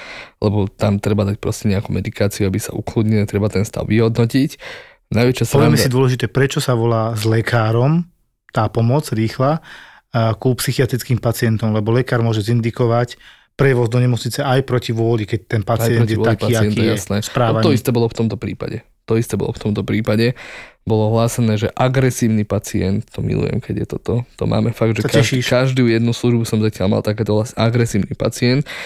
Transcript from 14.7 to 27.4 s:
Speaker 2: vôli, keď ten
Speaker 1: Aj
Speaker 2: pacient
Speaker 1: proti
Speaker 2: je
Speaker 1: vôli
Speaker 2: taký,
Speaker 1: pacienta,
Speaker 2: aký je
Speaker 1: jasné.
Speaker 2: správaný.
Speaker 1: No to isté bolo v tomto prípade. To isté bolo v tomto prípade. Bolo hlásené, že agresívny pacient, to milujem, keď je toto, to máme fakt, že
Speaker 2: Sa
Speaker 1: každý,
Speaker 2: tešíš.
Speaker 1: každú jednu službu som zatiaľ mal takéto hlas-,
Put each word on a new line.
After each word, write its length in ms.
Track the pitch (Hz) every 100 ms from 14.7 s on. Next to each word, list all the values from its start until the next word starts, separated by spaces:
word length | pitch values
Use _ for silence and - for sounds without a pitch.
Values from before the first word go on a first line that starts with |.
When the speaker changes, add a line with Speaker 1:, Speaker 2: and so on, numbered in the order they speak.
| 123 -
Speaker 2:
vôli, 400 | 113 113 117 104
keď 100 | 110 -
ten 160 | 113
Speaker 1:
Aj 80 | 98
Speaker 2:
pacient 320 | 113 117 117
Speaker 1:
proti 140 | 113 110
Speaker 2:
je 20 |
Speaker 1:
vôli 120 | 110
Speaker 2:
taký, 100 | 107 107
Speaker 1:
pacienta, 240 | 113 107
Speaker 2:
aký 80 | 107
je 120 | 110 107
Speaker 1:
jasné. 200 | - 101
Speaker 2:
správaný. 400 | - - 117 110
Speaker 1:
No 60 | 110
to 60 | 127
isté 120 | -
bolo 140 | 120 117
v 60 | -
tomto 180 | 113 113
prípade. 420 | 101 92 - 123 - _ -
To 80 | 113
isté 160 | 120 104
bolo 160 | -
v 80 | -
tomto 220 | 110 104
prípade. 560 | 98 104 110 110 117 - - - - _
Bolo 300 | - 110 107
hlásené, 480 | 113 117 - 113 107
že 100 | 113
agresívny 720 | - 127 131 131 - 117 110
pacient, 640 | 104 98 - 101 92 101 -
to 160 | -
milujem, 380 | 110 110 107 117
keď 160 | - -
je 120 | -
toto, 260 | - - 113 120
to 100 | - 110
máme 260 | 110 113
fakt, 240 | - 113 107
že 80 |
Speaker 2:
Sa 80 | 104
Speaker 1:
každý, 260 | - 117 131
Speaker 2:
tešíš. 80 | -
Speaker 1:
každú 380 | 123 131 131 120
jednu 240 | 113 120
službu 320 | 117 123 120
som 140 | 113 110
zatiaľ 300 | 107 - 92
mal 120 | 107
takéto 340 | 107 104 104
hlas-, 180 | 107